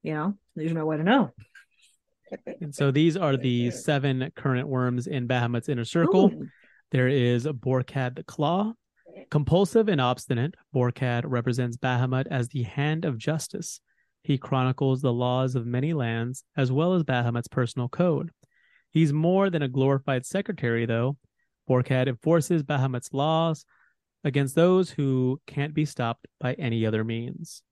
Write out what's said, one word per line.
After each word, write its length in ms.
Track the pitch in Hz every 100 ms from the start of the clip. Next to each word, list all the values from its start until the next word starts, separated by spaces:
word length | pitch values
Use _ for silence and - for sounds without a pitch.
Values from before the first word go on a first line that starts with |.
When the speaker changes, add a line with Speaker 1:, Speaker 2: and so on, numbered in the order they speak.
Speaker 1:
you 120 | -
know, 240 | 151 165 202 _
there's 180 | - 156
no 140 | 165 156
way 120 | 151
to 40 |
know. 300 | 165 262 165 - - - _ _ _ _ _ _ _ - - -
Speaker 2:
And 120 | 156
so 160 | 139 139
these 260 | 135 165 165
are 200 | 165 135
the 340 | 127 120 120
seven 580 | 117 - 143 139 131 131 -
current 320 | 139 127 135
worms 380 | 127 123 123 123
in 180 | 143 120
Bahamut's 420 | 123 120 120 -
inner 160 | 131
circle. 460 | 113 170 233 392 214
Speaker 1:
Ooh. 160 | - - _ _ _ _
Speaker 2:
There 160 | 135 127
is 360 | 139 120 123 139
Borkad 680 | 139 135 131 127 139 127
the 80 | 127
Claw, 520 | - - 151 175 214 233 _ _ - - -
Compulsive 580 | 151 143 170 196 226 220
and 120 | 165
obstinate, 540 | 123 127 - 120 139 - _
Borkad 480 | 139 123 - 127 120 151
represents 500 | 123 117 123 123 117
Bahamut 500 | 131 123 127 131 135
as 180 | 135 117
the 140 | 139
hand 420 | 110 - 147 160
of 140 | 160 117
justice. 640 | 127 156 - - - - _ _ _ _
He 160 | - 135
chronicles 600 | - 135 127 127 139 131
the 120 | 135
laws 420 | 120 123 127 131
of 120 | 127 117
many 260 | 123 143
lands, 500 | 160 117 113 117 127 _ -
as 140 | 127
well 220 | 131 170
as 80 | 185
Bahamut's 460 | 156 123 120 120 -
personal 400 | - 120 - 123
code. 420 | - 180 143 165 _ _ _ _ _ _
He's 220 | 160 160
more 380 | 147 165 185 196
than 120 | 170
a 60 | 139
glorified 580 | 131 131 139 135 131 123
secretary, 600 | 190 202 170 120 117 113
though. 300 | 117 123 139 _ _ _ _ -
Borkad 400 | 127 123 131 131
enforces 540 | 123 - 170 143 170
Bahamut's 500 | 139 143 135 123 -
laws 520 | 135 147 160 165 156 - _ _ _ _ _
against 300 | 151 139 139
those 360 | 160 175 185 180
who 500 | - 139 131 127 135 -
can't 280 | - 143
be 100 | 151
stopped 420 | 151 - 117 120 - _
by 140 | 127
any 300 | - 135 113 110
other 180 | 110
means. 580 | 113 113 120 - 165 - _